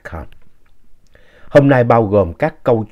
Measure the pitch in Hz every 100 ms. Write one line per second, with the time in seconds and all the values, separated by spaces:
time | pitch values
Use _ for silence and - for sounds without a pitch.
0 | - 82 - - - - - - - -
1 | _ _ _ _ - 147 139 131 120 117
2 | 104 101 85 - 156 - 131 117 104